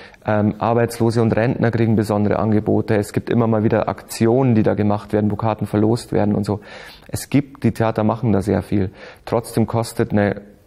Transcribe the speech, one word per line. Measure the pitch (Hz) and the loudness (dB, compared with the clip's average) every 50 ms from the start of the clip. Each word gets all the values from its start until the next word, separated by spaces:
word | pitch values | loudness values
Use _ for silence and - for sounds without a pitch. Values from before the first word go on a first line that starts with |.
| - - - - - | -20 -20 -20 -8 -4
ähm, | - 107 107 104 107 - - | -2 0 2 2 0 0 0
Arbeitslose | - 110 117 117 117 113 - - 113 117 110 120 | 0 0 2 2 0 0 0 0 0 0 2 2
und | 113 110 | 2 2
Rentner | 104 107 113 117 113 - 113 117 | 2 2 0 0 0 0 0 0
kriegen | 110 113 117 110 110 | 0 2 2 2 2
besondere | 101 107 107 107 104 104 104 - - | 2 2 0 0 0 0 0 0 0
Angebote. | 98 110 107 107 110 - 104 104 104 - 110 | 0 0 0 0 0 0 0 0 0 0 0
Es | 104 104 - - | -2 -2 -2 -4
gibt | - - - | -6 -2 0
immer | - 117 117 | 0 2 2
mal | 113 110 107 104 | 2 2 2 2
wieder | 110 113 104 - - | 2 2 2 0 -2
Aktionen, | 98 - - - - - 113 113 117 131 135 127 117 | -4 -8 -10 -10 -4 0 2 2 4 4 4 4 4
die | 110 | 4
da | 104 104 101 | 2 2 2
gemacht | 101 104 104 101 104 - - - | 0 0 0 -2 -2 -4 -2 0
werden, | 104 104 107 | 0 0 0
wo | 104 | -2
Karten | - - 110 104 - 107 | -2 -2 -2 -2 -2 -4
verlost | - - 104 107 110 117 117 - - | -2 0 0 2 2 0 -2 -2 -4
werden | - 101 104 104 104 | -2 0 0 0 0
und | 101 101 | 0 -2
so. | 104 104 98 - - - - - - - - - - | -2 -4 -4 -6 -12 -20 -20 -20 -20 -20 -20 -16 -12
Es | - - - - | -12 -10 -4 -2
gibt, | - 139 143 - - - - | 0 0 0 -2 -4 -2 -2
die | 117 | 0
Theater | - - 117 110 110 110 107 | 0 0 0 0 0 0 0
machen | 107 113 113 - 117 98 | 0 0 0 0 0 2
da | 98 | 2
sehr | 92 101 98 95 | 2 0 0 0
viel. | 95 - - 104 95 98 - - - - - - - | 0 -2 -2 -2 -2 -4 -6 -12 -20 -20 -20 -18 -6
Trotzdem | - 113 117 - - - 120 113 | -4 -2 -2 -2 -2 -2 0 0
kostet | - - 117 117 - - - 113 - | 0 0 -2 -2 -2 -2 -4 -2 0
eine | - 104 101 101 - - - - - - _ | 0 0 2 2 0 -2 -6 -10 -20 -20 _